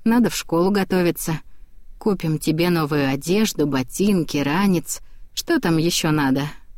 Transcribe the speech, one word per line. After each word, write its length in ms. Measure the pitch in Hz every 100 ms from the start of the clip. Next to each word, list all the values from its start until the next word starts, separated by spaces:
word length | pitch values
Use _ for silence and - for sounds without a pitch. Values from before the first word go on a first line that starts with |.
| 226
надо 240 | 240 214
в 60 | -
школу 360 | - 165 185
готовиться. 720 | 202 190 185 175 160 - 156 - - - - - -
Купим 400 | 220 190 160 156
тебе 300 | - 156 175
новую 400 | 165 147 151 135
одежду, 580 | 135 147 196 214 - 147
ботинки, 720 | 131 131 - 202 190 151 147
ранец. 640 | 139 160 202 175 - - - - -
Что 260 | - - 339
там 180 | 175 160
еще 340 | 165 - 160
надо?» 320 | 151 139 131 147 - -